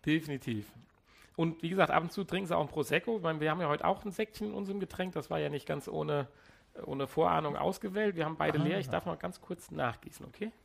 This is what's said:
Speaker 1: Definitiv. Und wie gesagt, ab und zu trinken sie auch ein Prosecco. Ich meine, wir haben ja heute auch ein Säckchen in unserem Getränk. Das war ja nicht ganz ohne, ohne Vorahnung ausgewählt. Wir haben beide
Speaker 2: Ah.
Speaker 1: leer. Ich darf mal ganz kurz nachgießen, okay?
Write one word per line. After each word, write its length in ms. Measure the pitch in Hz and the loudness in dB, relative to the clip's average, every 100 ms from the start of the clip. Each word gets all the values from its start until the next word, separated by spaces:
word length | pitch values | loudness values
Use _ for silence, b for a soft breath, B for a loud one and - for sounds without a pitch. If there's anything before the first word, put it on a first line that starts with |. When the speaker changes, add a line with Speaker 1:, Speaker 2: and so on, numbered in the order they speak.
| - | 2
Speaker 1:
Definitiv. 640 | 160 147 139 - 107 101 - - _ _ B B - | 2 2 -6 -2 -4 -4 -16 -20 _ _ B B 0
Und 260 | 165 165 | 0 0
wie 60 | 170 | -2
gesagt, 220 | 190 165 | 4 6
ab 120 | - | 6
und 80 | 170 | 2
zu 120 | - | -6
trinken 240 | 196 180 185 | -4 -4 0
sie 80 | 170 | 0
auch 60 | |
ein 60 | 147 | 2
Prosecco. 500 | 156 139 147 - 226 | 0 2 2 2 -2
Ich 60 | |
meine, 160 | 170 160 | 0 0
wir 100 | 156 | 0
haben 120 | 160 | 2
ja 60 | 165 | 2
heute 160 | 147 170 | 2 2
auch 180 | 190 | 2
ein 80 | 208 | -2
Säckchen 360 | 196 220 - 208 | -4 -6 -4 -6
in 60 | |
unserem 260 | 202 196 196 | -4 -4 -4
Getränk. 340 | 185 - 185 | -6 -4 -4
Das 160 | 170 135 | -4 -4
war 100 | 165 | -2
ja 100 | 147 | -2
nicht 160 | 147 - | -4 -4
ganz 220 | 151 156 | -4 -4
ohne, 400 | 156 151 147 135 B B B B - - | -4 0 0 -2 B B B B -14 -8
ohne 220 | 139 135 | -4 -2
Vorahnung 480 | - 175 160 156 151 | 4 6 6 2 2
ausgewählt. 600 | 156 190 208 190 214 170 | 0 0 -4 0 0 2
Wir 100 | 156 | -2
haben 100 | 160 | 2
beide 220 | 156 151 | 2 4
Speaker 2:
Ah. 40 | |
Speaker 1:
leer. 160 | 151 190 | 2 2
Ich 100 | 135 | 0
darf 160 | 170 170 | -2 -2
mal 100 | 165 | -4
ganz 240 | - - | -6 -8
kurz 300 | - 180 - | -10 -10 -8
nachgießen, 540 | 151 135 - - - 143 | -2 -2 -4 -14 -16 -16
okay? 260 | - 214 - | -8 -10 -8